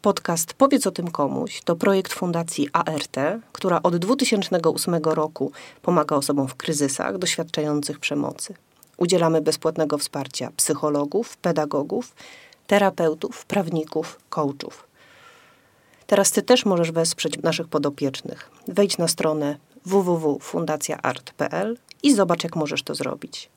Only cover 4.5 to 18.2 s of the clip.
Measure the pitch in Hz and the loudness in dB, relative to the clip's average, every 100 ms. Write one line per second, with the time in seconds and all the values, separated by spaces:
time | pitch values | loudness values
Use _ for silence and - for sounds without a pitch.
4.5 | 185 165 - - 170 156 156 156 - 139 | 2 2 0 0 0 2 0 -2 -2 -6
5.5 | - - - - 175 147 147 139 143 135 | -6 -20 -6 2 2 4 0 2 0 0
6.5 | - - 151 143 - - 196 180 - 160 | -4 -4 0 0 0 -4 -2 -2 -4 -4
7.5 | 160 151 147 143 143 - 147 143 - - | -4 -2 -2 -4 -6 -4 -2 -4 -6 -14
8.5 | 196 _ _ - - 175 180 165 160 156 | -14 _ _ -20 -2 2 4 4 4 2
9.5 | 156 160 160 151 147 143 147 135 - 123 | 0 -2 0 0 0 -4 -6 -8 -8 -8
10.5 | - - 147 151 147 147 190 233 - 175 | -2 -2 0 0 0 0 -2 -4 -4 -2
11.5 | 160 147 147 151 208 247 - - - - | 0 0 -2 -2 -4 -6 -16 -20 -20 -20
12.5 | _ - 202 196 185 165 156 - - - | _ 2 4 4 2 0 0 -6 -10 -4
13.5 | - 170 170 156 160 160 - _ - 147 | -2 0 -2 -2 -4 -6 -12 _ -2 -2
14.5 | 143 - - - _ - - - - _ | -4 -12 -14 -20 _ -20 -20 -20 -20 _
15.5 | _ _ _ _ _ - 196 196 - - | _ _ _ _ _ 2 4 4 2 6
16.5 | 240 214 175 165 165 165 - 240 - 165 | 4 6 2 2 2 0 0 -4 0 0
17.5 | 160 165 156 143 143 139 135 | 0 -2 0 0 0 -4 -4